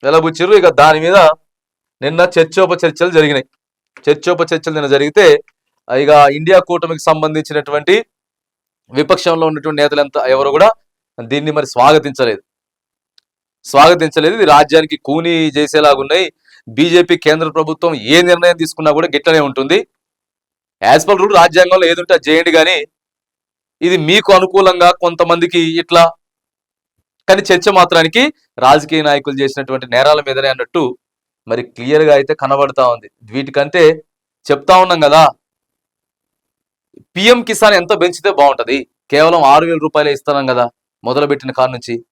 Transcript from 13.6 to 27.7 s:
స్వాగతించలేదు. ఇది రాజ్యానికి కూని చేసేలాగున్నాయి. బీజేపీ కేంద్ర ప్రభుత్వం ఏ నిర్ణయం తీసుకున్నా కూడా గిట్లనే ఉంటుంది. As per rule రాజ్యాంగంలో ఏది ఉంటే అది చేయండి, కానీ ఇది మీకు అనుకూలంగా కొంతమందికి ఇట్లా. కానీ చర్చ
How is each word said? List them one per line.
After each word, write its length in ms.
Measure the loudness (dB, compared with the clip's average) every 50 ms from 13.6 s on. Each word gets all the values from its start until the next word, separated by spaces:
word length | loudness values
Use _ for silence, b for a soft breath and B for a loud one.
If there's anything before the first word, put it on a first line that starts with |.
| _
స్వాగతించలేదు. 720 | -4 2 2 4 4 4 2 0 -4 -2 0 -2 0 0
ఇది 100 | 0 2
రాజ్యానికి 520 | 4 4 4 4 4 2 0 0 0 -8
కూని 340 | -12 _ -6 -6 -4 -4 -4
చేసేలాగున్నాయి. 1040 | -2 -2 -2 -2 -2 -4 -4 -2 -2 0 2 2 2 0 -2 -4 -2 -2 -2 -4 _ _ b b b b b -16
బీజేపీ 480 | -4 -2 -2 2 2 2 2 2 -2
కేంద్ర 320 | -2 0 -2 -2 -2 -2 -6
ప్రభుత్వం 460 | -4 -6 -4 -4 -6 _ -4 -4 -4
ఏ 280 | -4 -4 0 0 0 2
నిర్ణయం 340 | 2 0 2 2 0 0
తీసుకున్నా 360 | 0 -4 -8 -8 -4 -2 -2 0
కూడా 140 | 0 -2
గిట్లనే 340 | -2 -4 -4 -2 0 0 0
ఉంటుంది. 460 | 0 -2 -4 -6 -4 -2 -2 -2 -2 _ _ _ _ _ _ _ _ _ _ _ _ _ _ _ _ _ _ _ 0 2 2
As 80 | 2 2
per 140 | 0 0
rule 180 | 0 0 0 2
రాజ్యాంగంలో 520 | 2 2 4 4 2 2 2 2 2 2
ఏది 140 | 0 0 -2
ఉంటే 140 | -2 _ -2
అది 160 | -2 _ 0
చేయండి, 220 | 0 0 0 2 2
కానీ 340 | 2 2 2 0 -4 -6 -10 _ _ _ _ _ _ _ _ _ _ _ _ _ _ _ _ _ _ -4
ఇది 140 | -2 -2
మీకు 360 | -2 0 0 0 0 2 2 2
అనుకూలంగా 580 | 2 2 0 0 0 0 0 0 2 2 2
కొంతమందికి 880 | 2 2 -4 -6 -2 -2 -2 -2 0 -2 -2 -4 -2 -4 -4 -2 -4 -6
ఇట్లా. 340 | -6 _ 2 4 4 2 0 _ _ _ _ _ _ _ _ _ _ _ _ _ _ _ _ _ _ _ _ _ _ -2
కానీ 140 | -2 -2 0
చర్చ 280 | -2 -2 0 0 0